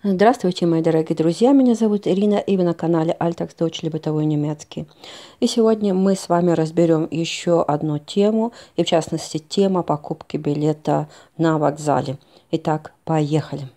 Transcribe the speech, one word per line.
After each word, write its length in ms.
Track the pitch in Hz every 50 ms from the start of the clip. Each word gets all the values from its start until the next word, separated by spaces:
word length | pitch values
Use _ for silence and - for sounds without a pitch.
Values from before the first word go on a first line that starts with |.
| _ 202 190
Здравствуйте, 540 | 180 196 220 262 262 - 180 175 - -
мои 160 | 170 165 160 160
дорогие 320 | 165 160 160 160 160 170
друзья, 380 | 160 160 165 170 - 226 247 285
меня 240 | 277 262 247 233
зовут 320 | 214 226 220 208 208 202 -
Ирина, 300 | 185 185 202 208 202 202
и 180 | - - 196
вы 80 | 190 180
на 100 | 175 170
канале 420 | 170 - 165 170 165 160 160 175 -
Alltagsdeutsch 580 | - 170 170 - 170 165 - _ 170 165 165 - -
или 80 | 165
Бытовой 360 | 151 160 156 156 151 156 151
Немецкий. 600 | 151 151 147 147 147 151 151 - _ - - 165 - _ _ - - - - - - - _
И 80 | -
сегодня 480 | 240 - 233 226 220 220 214 214 202 185
мы 220 | 185 190 196 196
с 120 | 190 - -
вами 220 | 175 175 175 175
разберем 560 | 170 160 160 156 160 170 170 165 165 156 160 - -
еще 520 | 160 165 160 - - - - 170 165 -
одну 340 | - 147 147 160 156 151 147
тему, 500 | 151 - - 202 202 208 220 220 220 233 233 - - - _
и 80 | - 175
в 60 | -
частности, 500 | - 165 156 - - 160 - - - 156
тема 460 | 151 _ - - 196 196 190 180 170
покупки 520 | - 160 147 - - 165 - - _ -
билета 680 | 151 151 151 143 147 151 151 151 156 _ - 147 151 147 147 - - - _ _ -
на 200 | 160 165 160 156
вокзале. 580 | 151 143 143 151 151 151 139 139 131 139 175 - _ _ _ - _ _
Итак, 420 | - 160 160 - 156 156 156 - _ _ _
поехали. 640 | - 160 156 151 143 151 156 139 - - 143 139 131 -